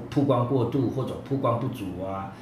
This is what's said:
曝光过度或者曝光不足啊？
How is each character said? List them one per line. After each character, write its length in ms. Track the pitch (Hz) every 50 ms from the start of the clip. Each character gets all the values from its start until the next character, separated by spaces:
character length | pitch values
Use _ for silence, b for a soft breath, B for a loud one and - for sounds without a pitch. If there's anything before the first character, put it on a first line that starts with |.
| - -
曝 120 | - 147 135
光 240 | - 127 120 120
过 180 | - 139 123 113
度 240 | - - 139 120 104
或 140 | - 131 120
者 120 | 107 - - -
曝 100 | - 135
光 220 | - 127 120 113 110
不 80 | 135 127
足 340 | 110 - 101 90 87 90 92
啊？ 280 | 95 98 95 98 - B B